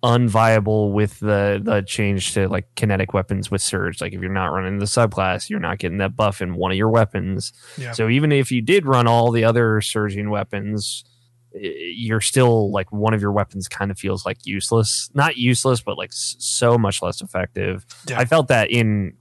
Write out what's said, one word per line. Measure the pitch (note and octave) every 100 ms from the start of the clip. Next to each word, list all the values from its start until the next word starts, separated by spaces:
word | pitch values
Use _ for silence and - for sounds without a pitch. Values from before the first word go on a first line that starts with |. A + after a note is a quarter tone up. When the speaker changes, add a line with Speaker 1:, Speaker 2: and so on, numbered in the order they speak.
Speaker 1:
unviable | B2 A#2+ A#2+ G#2+ A2+ A2 G2+ G#2+ G#2
with | G2+ G#2 -
the, | G#2 G#2 G2+ G2
the | G#2 G#2
change | G2 - G2+ G2 -
to, | G#2+ F#2+
like, | F#2 - -
kinetic | G#2+ F#2+ F#2+
weapons | G2 F#2+ G2 F#2+
with | G2
Surge. | - F#2+ F2 -
Like, | F#2
if | F#2+
you're | F#2
not | F#2+ F2+
running | F2 F#2 G2+
the |
subclass, | G2+ - A#2 G#2 F#2+ F#2 -
you're | G#3+
not | E2+ G2+
getting | F2+ F#2+
that | G2 B2
buff | G#2+ F#2+
in | F2+ E2+
one | F#2
of | F#2+
your | A2
weapons. | A2+ G#2 G2 F#2 F#2+ - _ - -
Speaker 2:
Yeah. | B2
Speaker 1:
So | A#2 A2
even | B2+ D3+
if | C#3 C3
you | B2
did | A2 G3 C#3+
run | C3 A#2
all | A#2 A#2
the | A#2
other | A2+ A#2 A2+ G#2+
surging | G2+ A2 G#2 G2+ G#2
weapons, | G#2 G2+ G2+ G2+ G#2+ G#2 - _ _ _ _ _
i-, | G2 G2 C#2+ E2+
you're | F2+ A2+ A2
still, | - C3 B2+ A2+ G2+
like, | G2 F#2+
one | G#2 G#2+
of | A2
your | G2+
weapons | G2+ G2 G2 F#2
kind | - G2
of | F#2+
feels, | G2 G2 -
like, | -
useless. | - G2+ - A2+ G#2+ - -
Not | C#3 D3+ B2+
useless, | B2 B2 C3+ A#2+
but, | - -
like, | G2
s-, | - - -
so | - - B2 A#2+
much | G2+ F#2+
less | F2+ -
effective. | G2 F#2 F#2 G2 G2 F#2 - - -
Speaker 2:
Yeah. | A#2
Speaker 1:
I | B2
felt | D#3+ C3+
that | B2 G#2+
in | A#2 A2 G#2 F#2 -